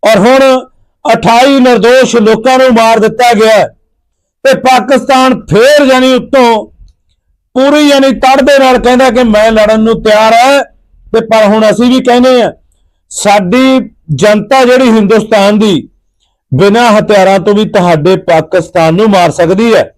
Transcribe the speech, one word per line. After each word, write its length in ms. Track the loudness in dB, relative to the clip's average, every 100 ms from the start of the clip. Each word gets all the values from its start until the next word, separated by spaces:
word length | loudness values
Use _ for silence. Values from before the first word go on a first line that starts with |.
| 2
ਔਰ 80 | 2
ਹੁਣ 480 | 2 2 2 0 -4 _ _ _ -4
ਅਠਾਈ 480 | -2 0 0 2 2
ਨਿਰਦੋਸ਼ 560 | 2 2 2 0 0 0
ਲੋਕਾਂ 420 | 0 -2 0 0
ਨੂੰ 100 | 0
ਮਾਰ 280 | 0 0 0
ਦਿੱਤਾ 340 | -2 0 0
ਗਿਆ 200 | 0 2
ਹੈ 140 | 0 -2 _ _ _ _ _ _ _
ਤੇ 140 | -2 0
ਪਾਕਿਸਤਾਨ 800 | 0 0 0 -4 0 0 0 -2
ਫੇਰ 460 | -4 0 2 2 2
ਯਾਨੀ 280 | 0 0
ਉੱਤੋਂ 520 | -2 -2 0 0 0 -6 _ -20 _ _ _ _ _ _
ਪੂਰੀ 340 | -4 0 0 0
ਯਾਨੀ 240 | 0 0
ਤੜ 280 | 0 0 0
ਦੇ 180 | 2 0
ਨਾਲ 200 | 2 0
ਕਹਿੰਦਾ 320 | 0 0 0
ਕਿ 120 | 0
"ਮੈਂ 300 | 0 0 0
ਲੜਨ 280 | 0 0 0
ਨੂੰ 220 | -2 -2
ਤਿਆਰ 300 | 0 0 2
ਹਾਂ।" 300 | 2 2 0 -4 _ _ _ -6
ਤੇ 60 | -6
ਪਰ 240 | -2 0
ਹੁਣ 260 | 0 2 0
ਅਸੀਂ 160 | 0 0
ਵੀ 140 | 0
ਕਹਿੰਦੇ 420 | 0 0 2 0
ਆ, 100 | -2 -6 _ _ _ _ _
ਸਾਡੀ 800 | -8 -2 0 0 0 0 0 -4 _ -10
ਜਨਤਾ 500 | -2 0 0 0 0
ਜਿਹੜੀ 240 | 2 2 2
ਹਿੰਦੁਸਤਾਨ 720 | 0 0 -2 0 0 0 0
ਦੀ 300 | 0 -2 -6 _ _ _ _ _ _
ਬਿਨਾਂ 380 | -2 0 2 2
ਹਥਿਆਰਾਂ 460 | 0 0 0 2 0
ਤੋਂ 160 | 0
ਵੀ 100 | -2
ਤੁਹਾਡੇ 520 | -2 -2 0 0 0 -2
ਪਾਕਿਸਤਾਨ 800 | 0 -2 0 -4 -4 -2 -2
ਨੂੰ 140 | 0 0
ਮਾਰ 220 | 2 0
ਸਕਦੀ 440 | 0 -2 0 0
ਹੈ 160 | 0 -2